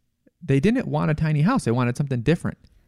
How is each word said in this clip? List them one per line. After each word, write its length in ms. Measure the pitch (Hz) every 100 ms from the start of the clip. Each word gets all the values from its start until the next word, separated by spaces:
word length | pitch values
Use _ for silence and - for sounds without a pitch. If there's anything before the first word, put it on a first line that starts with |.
| _ _ _ _
They 160 | - 139
didn't 280 | 185 254 139
want 240 | 147 165
a 40 |
tiny 280 | 151 156 151
house. 220 | 175 254 117
They 40 |
wanted 280 | 120 120 -
something 240 | 143 123
different. 340 | 113 165 107 - - _